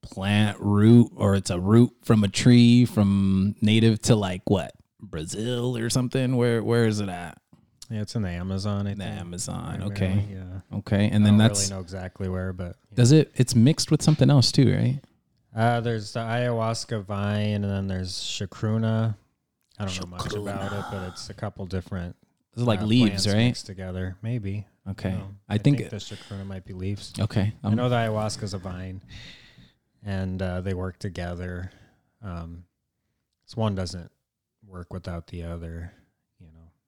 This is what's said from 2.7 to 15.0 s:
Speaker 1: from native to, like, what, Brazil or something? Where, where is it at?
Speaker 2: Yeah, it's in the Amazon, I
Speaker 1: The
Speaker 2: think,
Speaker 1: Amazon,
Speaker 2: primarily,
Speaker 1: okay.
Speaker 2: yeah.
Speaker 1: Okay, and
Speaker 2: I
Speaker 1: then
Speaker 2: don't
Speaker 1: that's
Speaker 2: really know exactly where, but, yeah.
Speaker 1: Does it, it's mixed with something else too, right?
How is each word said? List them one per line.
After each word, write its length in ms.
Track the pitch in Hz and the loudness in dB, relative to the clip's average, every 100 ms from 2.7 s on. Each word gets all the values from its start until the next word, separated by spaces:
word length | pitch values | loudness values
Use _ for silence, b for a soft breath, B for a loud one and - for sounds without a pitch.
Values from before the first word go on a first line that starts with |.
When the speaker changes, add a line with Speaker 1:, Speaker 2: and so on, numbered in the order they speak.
| 120 | 6
Speaker 1:
from 720 | 123 - 101 98 98 95 98 101 | 4 4 4 4 4 2 0 0
native 400 | 107 110 113 107 | 2 4 4 2
to, 120 | - 113 | 2 2
like, 260 | 98 92 - | 0 -6 -2
what, 240 | 98 78 _ _ _ | -2 -2 _ _ _
Brazil 760 | 104 82 80 101 113 123 123 123 | -14 -10 -8 -8 -6 -4 -4 -4
or 140 | 117 | -2
something? 460 | 131 123 135 127 127 | -2 -2 -2 0 2
Where, 260 | 120 117 | 2 0
where 240 | 107 117 113 | 0 2 2
is 140 | 107 | 2
it 80 | 101 | -4
at? 320 | 87 87 - _ _ _ _ - | -6 -12 -16 _ _ _ _ -12
Speaker 2:
Yeah, 120 | 110 | -8
it's 120 | 104 | -6
in 80 | 117 | -4
the 60 | 95 | -4
Amazon, 580 | 87 92 95 101 101 101 | -4 -4 -4 -2 -4 -4
I 80 | |
Speaker 1:
The 100 | 101 | -6
Speaker 2:
think, 160 | 95 101 | -8 -8
Speaker 1:
Amazon, 440 | 87 87 - 90 82 - | -10 -10 -8 -8 -8 -8
Speaker 2:
primarily, 140 | 98 | -6
Speaker 1:
okay. 320 | 101 92 98 101 | -2 0 0 -2
Speaker 2:
yeah. 480 | 95 90 92 - 95 | -8 -12 -14 -10 -10
Speaker 1:
Okay, 280 | - 101 104 | 0 2 2
and 140 | 104 | 4
Speaker 2:
I 20 | 104 | 6
Speaker 1:
then 20 | |
Speaker 2:
don't 60 | 104 | 8
Speaker 1:
that's 240 | 110 107 - | 6 2 -4
Speaker 2:
really 60 | |
know 60 | 95 | -6
exactly 480 | 87 92 92 _ 95 | -10 -10 -12 _ -6
where, 240 | 92 92 | -4 -4
but, 240 | 90 90 - _ | -6 -10 -12 _
yeah. 40 | 104 | 2
Speaker 1:
Does 160 | 120 | 6
it, 200 | 156 - | 6 4
it's 200 | - 131 123 | 0 2 6
mixed 340 | 120 165 - | 6 4 0
with 100 | 151 | 2
something 280 | - 156 131 | 4 4 6
else 220 | 143 120 | 6 4
too, 200 | - 120 | 4 4
right? 260 | 98 117 139 | 4 0 -2